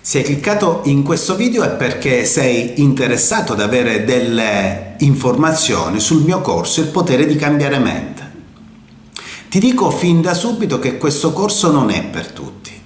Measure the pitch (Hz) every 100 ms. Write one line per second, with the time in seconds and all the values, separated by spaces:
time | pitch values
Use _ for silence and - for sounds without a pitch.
0 | - 139 143 143 208 208 190 165 143 139
1 | 139 165 - 190 240 233 156 - 123 -
2 | 139 127 117 - 131 120 120 - 143 131
3 | 120 120 - 214 - 110 104 123 117 110
4 | 107 123 117 113 110 104 95 95 - -
5 | 139 135 127 123 160 160 - 98 80 101
6 | - 160 151 185 - 85 85 - 151 180
7 | 165 127 151 147 147 147 139 139 113 73
8 | - - - - - - - - - -
9 | - - - - - 190 240 254 - 160
10 | 180 170 175 175 233 220 208 131 - 123
11 | 151 139 160 147 202 - 170 147 113 95
12 | 85 - - - 67 - - -